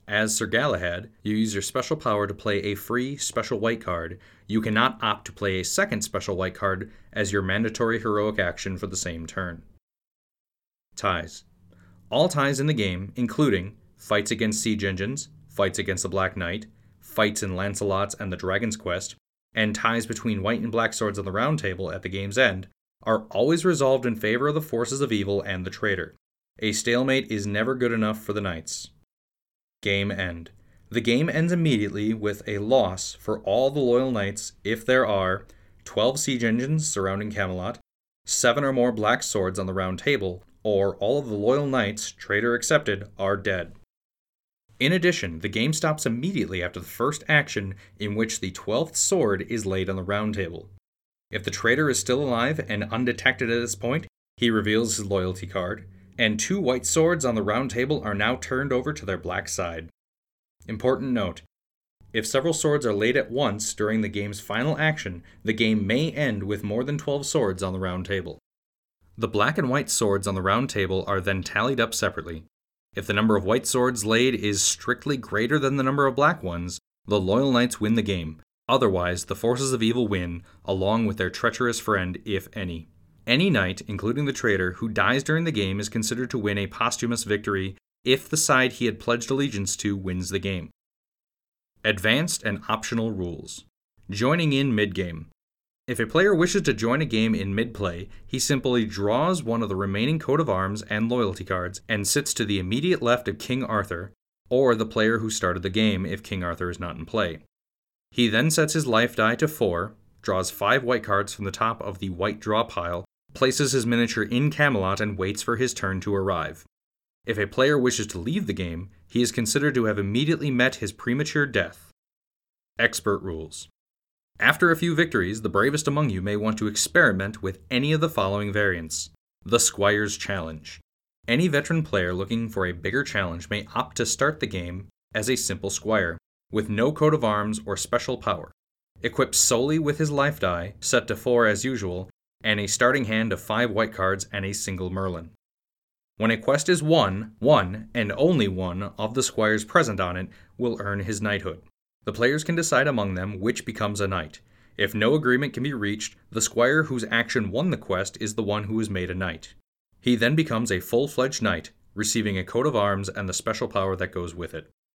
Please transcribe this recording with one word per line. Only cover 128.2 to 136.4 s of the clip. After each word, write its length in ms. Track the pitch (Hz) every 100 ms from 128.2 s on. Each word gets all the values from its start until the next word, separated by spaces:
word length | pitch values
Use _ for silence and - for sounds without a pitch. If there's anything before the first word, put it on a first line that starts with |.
| 95 101 104
variants. 600 | 104 101 87 80 - - _ _ _ -
The 140 | 117
Squire's 580 | - - 101 104 104 -
Challenge. 640 | - 98 80 78 - - _ _ _ _ -
Any 200 | 123 180
veteran 360 | 143 147 165
player 280 | 151 101 90
looking 380 | 90 98 117 113
for 160 | 98 92
a 60 |
bigger 320 | 85 87 127
challenge 480 | 139 104 90 85 -
may 160 | 104 - 113
opt 220 | - -
to 80 | 117
start 340 | - 143 151
the 80 | -
game 400 | 95 87 90 95 _ _
as 160 | 107 107
a 60 | 127
simple 340 | - 87 98
squire, 480 | - 104 107 87 82 _ _